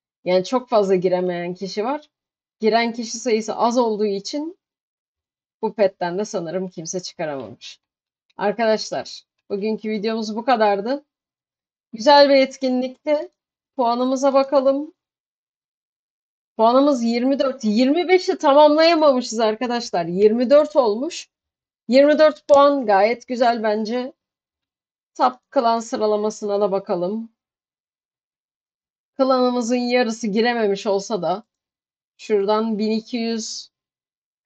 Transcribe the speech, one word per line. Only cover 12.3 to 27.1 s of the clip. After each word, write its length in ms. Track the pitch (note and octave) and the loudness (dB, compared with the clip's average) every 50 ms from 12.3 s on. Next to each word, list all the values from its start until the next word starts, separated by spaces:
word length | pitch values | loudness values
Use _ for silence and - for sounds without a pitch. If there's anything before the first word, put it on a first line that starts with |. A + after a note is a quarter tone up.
| C#4 | 6
etkinlikti. 920 | C4+ C4+ C4 C4 - - C4 B3+ B3+ B3+ B3+ B3+ - _ D4+ D4+ D4 E4+ F4+ _ _ _ _ _ _ _ _ _ | 4 4 2 -2 -4 -4 -2 -2 -2 -4 -6 -8 -8 _ -2 -2 -2 -2 -8 _ _ _ _ _ _ _ _ _
Puanımıza 580 | - B3 A#3 A#3+ A#3+ B3+ B3+ C4+ C4 C4 C#4 B3+ | -2 0 0 0 0 0 -2 -2 0 0 2 2
bakalım. 600 | C#4 C4+ C4+ D4 C#4+ C4 C4+ C4+ C#4 D4 D#4 - _ _ _ _ _ _ _ _ _ _ _ _ _ _ _ _ _ _ _ _ _ _ _ _ _ _ _ _ _ _ _ _ | 2 0 2 0 2 2 2 0 0 -4 -10 -14 _ _ _ _ _ _ _ _ _ _ _ _ _ _ _ _ _ _ _ _ _ _ _ _ _ _ _ _ _ _ _ _
Puanımız 480 | - A3 A3+ A#3+ C4 C#4 D4 C#4+ B3 A#3 | 0 2 4 4 4 4 2 2 0 0
yirmi 340 | A3+ A#3 A#3+ A#3+ C4 C#4 B3+ | -2 -2 0 0 0 0 0
dört. 260 | D4 C4+ B3+ - - | -2 -4 -4 -4 -4
Yirmi 440 | G#3+ G#3 A3 B3+ C4 D4 E4+ F4 D4 | -2 0 2 2 2 2 0 2 2
beşi 300 | F#4 F#4 F#4 - F#4 - | 2 2 2 -2 -4 0
tamamlayamamışız 1040 | - D4+ C4+ D4 D4+ D4+ D4 D#4 D#4+ E4 E4+ D#4+ D#4 D4 C4+ B3+ A#3+ - A3 A3 | 2 4 6 6 6 6 6 6 4 4 4 4 4 4 2 2 -2 -4 -4 -2
arkadaşlar. 640 | A#3 G#3+ G#3+ A3 - - A#3+ A#3+ A#3 - - F3+ E3+ | -2 -2 -2 -2 -4 -4 -4 -6 -6 -4 -4 -4 -4
Yirmi 460 | E3 F3 F#3 G3+ G#3+ G#3+ A#3+ B3+ A3 | -4 0 2 4 4 4 2 2 4
dört 260 | C#4 D4 D4+ D4 - | 4 4 4 4 2
olmuş. 520 | - B3+ A3 G3+ A3+ C4 E4 - - - - _ _ _ _ _ _ _ _ _ _ _ - | 0 0 0 -2 -4 -6 -8 -10 -12 -16 -18 _ _ _ _ _ _ _ _ _ _ _ 2
Yirmi 300 | A3+ C4 C#4+ D4 D4+ C#4 | 4 6 6 6 6 4
dört 300 | D#4 D#4 D4 - _ - | 4 4 2 0 _ 4
puan 380 | D4 C#4 C#4+ C#4+ C#4+ C#4 B3 | 6 6 6 6 4 2 0
gayet 400 | G#3 G3+ F#3+ G3+ A3 A#3+ A#3+ - - | 2 4 4 4 2 0 -4 -6 -8
güzel 340 | B3+ A3+ B3+ A#3 A#3 A#3+ G#3+ | -4 0 0 0 0 0 -2
bence. 500 | A3 G#3+ A3 A3 G#3 A#3 B3 B3 C4 - _ _ _ _ _ _ _ _ _ _ _ _ _ _ _ _ _ _ _ _ | -2 -2 -2 -2 -4 -6 -6 -6 -8 -12 _ _ _ _ _ _ _ _ _ _ _ _ _ _ _ _ _ _ _ _
Top 360 | - D4+ B3+ B3+ - _ _ | -2 0 0 0 -4 _ _
klan 300 | - C#4 A#3+ A#3 A#3 A#3 | -2 0 0 2 0 0
sıralamasına 800 | A3+ - - A3+ G#3+ G#3+ G#3+ G#3 G#3 G#3+ G#3+ - A3 G#3 G3+ G3+ | -2 -6 -4 -2 0 0 0 0 -2 -4 -4 -6 -4 -4 -2 0
da 120 | G#3 G3 F#3+ | 0 0 -2
bakalım. 600 | G3 G3 - G3+ F3 F3 F#3 | -4 -4 -4 -4 -4 -2 -4